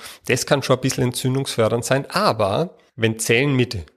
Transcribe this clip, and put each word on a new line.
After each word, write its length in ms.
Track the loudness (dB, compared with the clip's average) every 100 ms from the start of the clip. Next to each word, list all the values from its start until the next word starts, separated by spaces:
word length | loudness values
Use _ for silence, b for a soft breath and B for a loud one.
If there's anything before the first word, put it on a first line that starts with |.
| B B -2
Das 180 | -2
kann 180 | 2 0
schon 140 | 2 0
ein 60 |
bisschen 220 | 0 0
entzündungsfördernd 800 | -2 0 -2 -2 -2 0 0 0
sein, 200 | 0 -2 0
aber 680 | 0 0 2 0 0 -2 -6 b -2
wenn 220 | 0 0
Zellen 360 | 2 2 4
mit 320 | 2 0 -4 -12